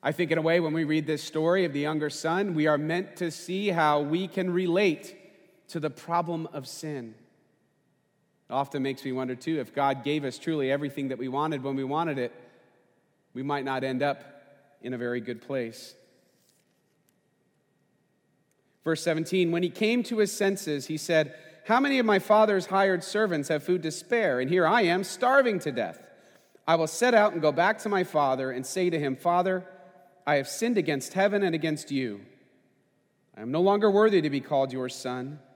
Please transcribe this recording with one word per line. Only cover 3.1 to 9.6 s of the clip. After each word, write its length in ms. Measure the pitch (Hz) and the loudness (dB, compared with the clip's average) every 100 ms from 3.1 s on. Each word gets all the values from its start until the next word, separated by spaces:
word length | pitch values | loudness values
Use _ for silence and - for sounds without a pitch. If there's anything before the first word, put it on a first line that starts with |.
| - | -6
to 120 | 175 | -6
see 380 | - - 185 202 | -6 -6 -4 -2
how 320 | 170 156 147 | 2 2 2
we 260 | 143 165 185 | 0 -2 -2
can 240 | 196 180 | -4 -2
relate 680 | 175 180 170 208 151 - - - _ _ _ _ | 0 2 2 2 0 -8 -20 -20 _ _ _ _
to 100 | 170 | -6
the 120 | 151 | -6
problem 580 | 131 - 170 170 165 160 | -8 -4 -2 -2 -4 -6
of 140 | 151 131 | -10 -12
sin. 480 | - 156 143 113 107 _ _ _ _ _ _ _ _ _ _ _ _ _ | -12 -8 -8 -10 -16 _ _ _ _ _ _ _ _ _ _ _ _ _
It 20 | |
often 300 | 123 139 143 | -4 -2 -2
makes 220 | 135 131 | -4 -4
me 80 | 139 | -6
wonder, 220 | 127 127 | -4 -6
too, 260 | 123 160 160 | -6 -4 -4